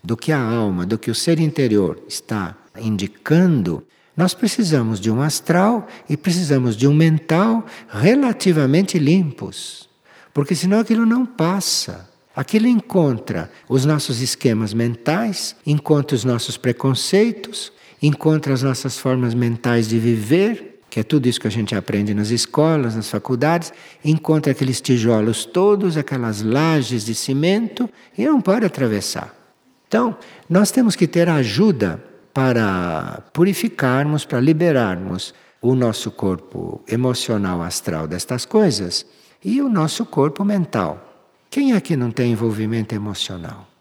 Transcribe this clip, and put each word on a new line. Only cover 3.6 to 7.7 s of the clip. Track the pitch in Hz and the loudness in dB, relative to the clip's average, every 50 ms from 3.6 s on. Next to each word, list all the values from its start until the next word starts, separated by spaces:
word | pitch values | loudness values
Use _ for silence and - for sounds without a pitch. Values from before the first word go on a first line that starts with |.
| 92 87 80 - - _ _ _ _ _ _ | 0 -2 -4 -4 -8 _ _ _ _ _ _
nós | - 175 185 | -2 0 0
precisamos | - - - 208 - - 226 170 156 135 117 110 113 95 | 0 0 -2 -2 0 0 0 2 2 2 2 0 -2 -2
de | 95 113 | 0 0
um | 110 120 | 0 0
astral | 143 156 143 - - - 170 175 190 214 247 220 - - - - - - | 0 -2 -2 -4 -2 0 2 4 4 4 2 0 -4 -8 -18 -20 -6 -6
e | 147 | -6
precisamos | 143 - 196 165 180 180 143 147 135 123 123 107 | -2 0 0 0 0 2 2 2 2 2 0 0
de | 104 123 | 2 4
um | 143 147 | 4 6
mental | 151 160 165 160 151 - - 156 170 202 226 226 226 - - | 6 4 4 4 2 0 0 2 2 4 2 2 0 -2 -6